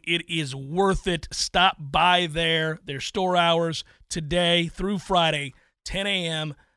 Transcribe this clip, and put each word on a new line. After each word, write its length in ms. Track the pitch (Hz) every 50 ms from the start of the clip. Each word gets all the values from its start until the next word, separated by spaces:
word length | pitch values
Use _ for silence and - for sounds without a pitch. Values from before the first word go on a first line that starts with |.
| -
It 260 | - 170 170 165 -
is 260 | 175 165 156 135 131
worth 520 | 135 135 135 156 180 196 196 190 151 - 190
it. 200 | 175 160 - -
Stop 460 | - - - - - 180 180 190 - -
by 480 | 156 139 139 160 165 180 180 180 180 165
there. 520 | 147 160 165 165 165 160 160 160 156 160 -
Their 140 | - 139 135
store 360 | - - - 208 185 185 180
hours 480 | 175 170 170 170 165 170 165 156 - - _ _ _ - -
today 600 | - 175 160 143 165 175 175 170 170 175 170 165
through 320 | - - 180 196 208 185
Friday, 560 | - - 190 175 165 160 151 147 143 139 - _ _ _ _ _ -
ten 220 | - - 180 196
A 220 | 202 202 185 175 165
M 260 | 160 156 156 156 139 _ _ _ _